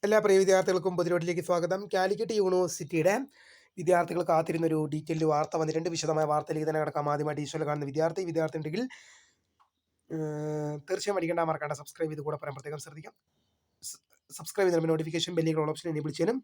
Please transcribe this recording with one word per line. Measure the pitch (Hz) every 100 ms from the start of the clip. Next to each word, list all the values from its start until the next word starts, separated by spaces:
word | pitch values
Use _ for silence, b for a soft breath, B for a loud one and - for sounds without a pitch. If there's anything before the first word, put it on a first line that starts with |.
എല്ലാ | 208 214
പ്രിയ | 208 190
വിദ്യാർത്ഥികൾക്കും | 190 190 190 185 185 175
പുതിരോട്ടിലേക്ക് | 175 175 165 175
സ്വാഗതം. | - 175 165 190 208
കാലിക്കറ്റ് | 190 185 196 226
യൂണിവേഴ്സിറ്റിയുടെ | 220 190 185 180 - 147 170 160 220 277 b b b b -
വിദ്യാർത്ഥികൾ | 165 175 170 170
കാത്തിരുന്നൊരു | 170 160 160 160 160 156 156
ഡീറ്റെയിൽഡ് | 156 156 160 160
വാർത്ത | 147 151 165
വന്നിട്ടുണ്ട്. | 156 160 170
വിശദമായ | 165 156 156 151
വാർത്തയിലേക്ക് | 151 147 160 156
തന്നെ | 156
കിടക്കാം. | 151 147 147
ആദ്യമായിട്ട് | 147 147 147
ഈ | 147
ചാനൽ | 156 151
കാണുന്ന | 147 143
വിദ്യാർത്ഥി, | 139 160 165
വിദ്യാർത്ഥി | 180 160 156 160
ഉണ്ടെങ്കിൽ, | 156 175 254 B B B B B _ _ _ _ _ _ _
ഏഹ്, | 160 156 151 151 151 151 147
തീർച്ചയായും | - 185 - 196
അടിക്കേണ്ട, | 165 175
മറക്കണ്ട, | 165 156 151
സബ്സ്ക്രൈബ് | 143 147 - 160
ചെയ്ത് | 151
കൂടെ | 147 151
പറയാൻ | 147 139
പ്രത്യേകം | 143 147
ശ്രദ്ധിക്കാം. | 160 151 156 _ _ _ _ _ _ _
സ്-, | - - _ _ _
സബ്സ്ക്രൈബ് | - 160 - 190
ചെയ്താൽ | 170 160
നോട്ടിഫിക്കേഷൻ | 160 160 165 160 175
ബെല്ലിൽ | 160 160
ഓൾ | 151
ഓപ്ഷൻ | 156 175
എനേബിൾ | 151 147
ചെയ്യാനും | 151 170 254